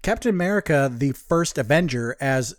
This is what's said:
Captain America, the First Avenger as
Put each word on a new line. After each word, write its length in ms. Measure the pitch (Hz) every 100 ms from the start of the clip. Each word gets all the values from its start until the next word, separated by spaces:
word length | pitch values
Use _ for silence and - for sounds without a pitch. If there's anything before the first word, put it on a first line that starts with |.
Captain 260 | - 226 240
America, 600 | 185 175 208 - 147 135
the 180 | 120 139
First 440 | 131 - 170 165 -
Avenger 580 | 117 156 175 123 117 -
as 340 | 135 131 117